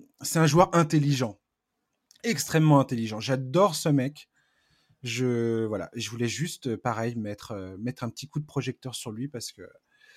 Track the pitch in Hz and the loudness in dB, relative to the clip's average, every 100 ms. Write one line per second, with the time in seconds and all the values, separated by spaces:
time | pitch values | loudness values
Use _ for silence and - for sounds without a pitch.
0 | - - 147 170 160 156 - 170 156 156 | -20 -12 -2 2 6 6 6 4 4 4
1 | 143 135 120 104 _ _ _ _ _ _ | 2 0 -2 -6 _ _ _ _ _ _
2 | _ _ 233 180 - 160 156 143 131 120 | _ _ -4 -2 0 4 6 6 4 0
3 | 110 107 107 135 131 165 196 151 165 143 | -4 -4 -4 -4 0 2 2 2 2 2
4 | 127 147 - _ _ _ _ _ _ _ | 0 -6 -20 _ _ _ _ _ _ _
5 | 123 117 127 120 117 113 110 101 87 120 | -8 -2 0 0 0 0 -2 -4 -6 -8
6 | 107 117 120 113 170 - 131 110 123 110 | -8 -4 -4 -2 -6 -6 -6 -4 -2 -2
7 | 113 117 104 104 - 101 92 95 117 123 | -4 -4 -6 -8 -10 -10 -10 -8 -8 -6
8 | 117 - 143 151 151 139 123 120 131 - | -8 -8 -10 -8 -6 -4 -4 -6 -10 -12
9 | 120 107 143 120 - - 90 _ _ _ | -10 -8 -8 -10 -12 -14 -20 _ _ _
10 | _ | _